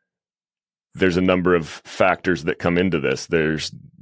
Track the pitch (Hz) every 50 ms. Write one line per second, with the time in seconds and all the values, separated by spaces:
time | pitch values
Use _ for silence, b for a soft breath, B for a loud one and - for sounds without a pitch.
0 | B B B _ _ _ _ _ _ _ _ _ _ _ _ _ _ _ - -
1 | 95 92 82 90 92 92 90 92 87 90 90 85 78 71 - - - - - -
2 | 104 92 87 - - 95 87 73 76 87 - - - 87 85 87 92 95 85 76
3 | 67 65 67 - - - 85 82 78 78 80 76 - - - - - - _ -